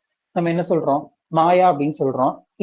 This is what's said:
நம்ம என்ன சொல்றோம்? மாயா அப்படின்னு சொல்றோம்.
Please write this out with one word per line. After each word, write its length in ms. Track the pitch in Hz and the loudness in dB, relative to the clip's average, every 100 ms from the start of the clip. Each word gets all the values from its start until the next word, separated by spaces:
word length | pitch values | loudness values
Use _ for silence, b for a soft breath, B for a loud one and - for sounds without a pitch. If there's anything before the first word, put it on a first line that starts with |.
| _ _ _ 185 | _ _ _ -4
நம்ம 140 | 170 | -2
என்ன 100 | 170 175 | -2 -2
சொல்றோம்? 320 | 170 143 139 151 _ - 160 | -2 0 -2 -4 _ -6 0
மாயா 260 | 165 180 180 | 2 4 4
அப்படின்னு 260 | 143 143 151 | 2 -2 -2
சொல்றோம். 300 | 139 127 135 180 _ - | -2 0 -2 -4 _ -6